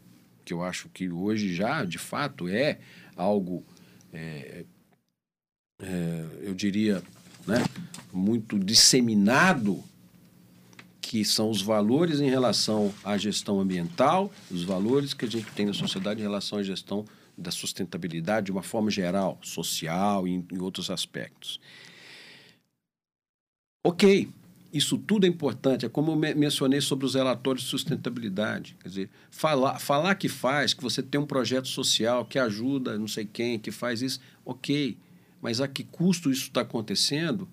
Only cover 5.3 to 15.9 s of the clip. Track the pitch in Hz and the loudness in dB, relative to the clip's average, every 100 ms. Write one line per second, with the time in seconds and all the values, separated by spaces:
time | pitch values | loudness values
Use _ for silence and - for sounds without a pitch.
5.3 | _ _ _ _ - 95 90 85 82 80 | _ _ _ _ -16 -6 -4 -2 -4 -8
6.3 | - 95 92 101 98 107 95 - - - | -10 -8 -4 -2 2 2 0 -4 -18 -20
7.3 | - - 117 - - - - - 92 98 | -10 -2 0 0 -4 -14 -16 -8 0 2
8.3 | 117 107 107 95 117 - 135 120 104 101 | 0 0 -2 4 6 8 6 6 4 6
9.3 | 135 180 151 104 87 - - - - - | 6 6 6 2 -2 -6 -20 -20 -20 -20
10.3 | - - - - - - _ - 113 104 | -20 -20 -20 -20 -20 -20 _ -4 -2 2
11.3 | - 110 104 98 107 104 135 175 143 143 | 2 2 0 2 4 4 4 4 2 2
12.3 | 131 123 101 - 107 101 98 98 104 101 | 4 4 2 2 2 0 -2 -4 -2 0
13.3 | 95 - 101 95 92 85 - 143 180 202 | -2 0 0 2 0 -2 2 4 4 0
14.3 | - - 87 95 92 104 139 139 - 120 | -6 -8 -6 -2 0 2 0 0 -4 -6
15.3 | 113 104 - 104 98 - | -6 -6 -2 -2 -2 -4